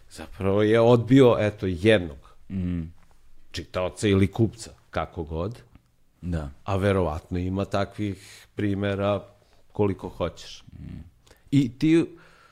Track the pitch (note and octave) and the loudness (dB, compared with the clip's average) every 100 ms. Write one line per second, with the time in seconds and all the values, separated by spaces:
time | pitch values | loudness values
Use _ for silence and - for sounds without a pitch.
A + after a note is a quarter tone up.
0 | - - D#2+ - F#2+ G2+ G#2+ A2+ A#2 A#2+ | -20 -18 -16 -6 -2 2 4 4 6 6
1 | G#2+ C3+ B2+ G#2+ G#2 - F#2+ E2+ G#2 G#2+ | 6 6 8 6 0 -2 -6 0 4 4
2 | E2+ C#2 - - - F#2+ F2+ F2 E2 - | 2 -12 -20 -20 -10 -6 -4 -6 -8 -14
3 | - - - - - - D#2+ F#2 F2+ - | -20 -20 -20 -20 -16 -14 -10 -6 -6 -2
4 | A2 F#2+ G2 - A2 - - - _ - | 2 4 2 2 -2 -2 -18 -20 _ -8
5 | D#2+ - D#2+ D#2+ F#2+ A#2+ - - _ _ | -8 -8 -8 -6 -8 -10 -20 -20 _ _
6 | _ _ F2 E2 C#2+ - - G2 G2+ F#2+ | _ _ -6 -6 -8 -12 -6 -2 0 0
7 | F2 D#2 - F2+ F2+ F#2+ G2 G2+ G2 - | -2 -4 -6 -6 -4 -4 -4 -4 -6 -6
8 | G#2 F#2 - - - - G2+ G2 G2+ G2 | -8 -8 -16 -20 -16 -6 -4 -2 -2 -2
9 | G2+ G2 - _ _ _ _ - G#2 F#2 | -2 -2 -6 _ _ _ _ -2 -2 -2
10 | F2+ - E2+ - - - - - - - | -8 -6 -8 -8 -18 -20 -20 -18 -16 -16
11 | - _ _ _ _ C3+ C3+ - D#3 E3 | -18 _ _ _ _ 0 0 0 2 2
12 | - - - _ _ | 0 -6 -20 _ _